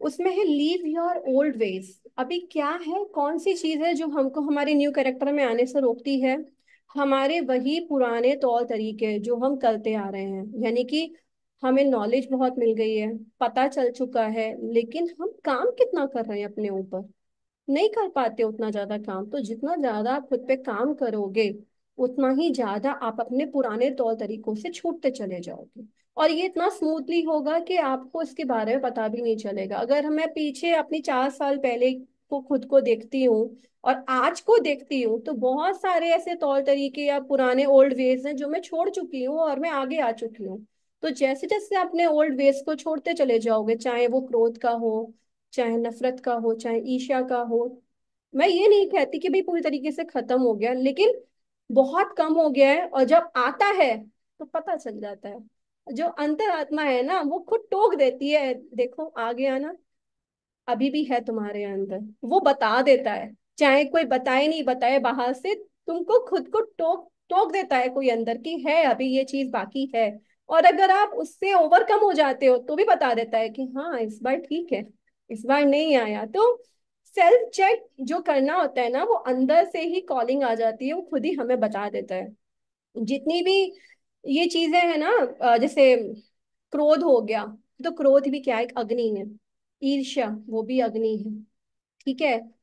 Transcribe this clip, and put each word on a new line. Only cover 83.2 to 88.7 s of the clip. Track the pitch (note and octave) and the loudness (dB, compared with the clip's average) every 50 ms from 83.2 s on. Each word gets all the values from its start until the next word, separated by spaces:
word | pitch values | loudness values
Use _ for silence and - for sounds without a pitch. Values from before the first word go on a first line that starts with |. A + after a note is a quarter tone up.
| C4+ D4+ E4 F4 F4 | -2 -2 -2 0 2
भी | F#4 F#4+ G4 F#4+ F#4 - - _ - _ _ _ _ _ _ - | 2 2 2 2 0 -2 -12 _ -20 _ _ _ _ _ _ -6
ये | - C4+ D4+ F4 | -2 0 2 2
चीजें | F4 F4 E4 E4 D#4+ D#4+ F4 | 2 0 0 0 2 4 4
हैं | F4 E4+ E4 D4+ | 4 4 2 0
ना, | D4+ F4 A#4 A#4 C#4+ A#3+ - - - | 0 2 2 2 2 0 -2 0 2
अ, | B3 A#3 | 4 4
जैसे | A#3 A#3+ - - D4+ C4+ C4 B3+ A#3 A3 - A3 G#3+ - _ _ _ _ _ _ _ _ _ - | 4 4 2 4 6 6 6 6 4 2 -4 -10 -12 -16 _ _ _ _ _ _ _ _ _ -2
क्रोध | D4 D4 D4 D#4 D4 E4+ | 0 4 4 4 4 4
हो | E4 C4+ A#3 | 4 4 4
गया, | A3 G#3 G#3+ G#3+ G#3 G#3+ - - _ _ _ - B3+ | 4 0 -2 -4 -4 -6 -12 -20 _ _ _ -8 -8
तो | E4 | -8
क्रोध | E4+ - D4 C#4 C4+ C#4 C#4 C#4+ | -4 2 4 6 6 6 6 2
भी | C4 D4 | -4 -4
क्या | B3+ C4+ A#3+ | -2 -2 -2
है? | A3 A#3+ | -2 -2
एक | A#3+ | -4